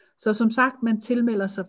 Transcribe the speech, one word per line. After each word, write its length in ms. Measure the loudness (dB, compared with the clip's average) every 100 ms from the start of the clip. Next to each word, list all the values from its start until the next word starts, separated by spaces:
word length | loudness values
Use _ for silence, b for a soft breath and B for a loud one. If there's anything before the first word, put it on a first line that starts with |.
| b b
Så 160 | -2
som 160 | 2 2
sagt, 320 | 2 0 0
man 180 | -2 -2
tilmelder 460 | 0 0 0 0 -2
sig 180 | -6